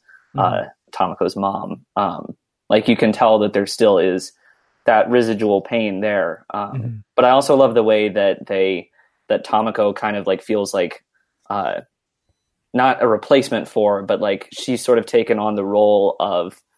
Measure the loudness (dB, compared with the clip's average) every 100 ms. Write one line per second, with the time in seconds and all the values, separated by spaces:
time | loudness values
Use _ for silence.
0 | _ _ _ -4 -2 -2 -8 _ _ -6
1 | -4 -2 -4 -2 -6 -6 -10 -14 _ -4
2 | -4 -6 -14 -20 _ _ _ 0 2 2
3 | 2 2 4 4 2 -2 -4 2 4 4
4 | 2 -2 -8 _ _ _ _ _ 2 2
5 | 4 2 0 -2 0 0 -2 -4 -4 -4
6 | -4 -2 -4 -6 _ -10 -8 -8 -10 -12
7 | -4 2 4 4 4 4 4 4 2 2
8 | 0 0 0 -2 -4 -2 0 -2 -8 _
9 | _ _ _ -4 0 -2 0 0 -2 0
10 | -6 -4 -4 -4 -2 -4 -2 -2 -4 -6
11 | _ _ _ _ _ -6 -4 -8 -12 _
12 | _ _ _ _ _ _ _ 0 0 2
13 | 0 0 2 2 2 -6 -4 0 0 0
14 | -2 -2 -2 -4 -8 -12 -6 -4 0 0
15 | 2 0 0 -2 -2 -4 -2 2 4 4
16 | 2 0 -2 -2 -4 -12 _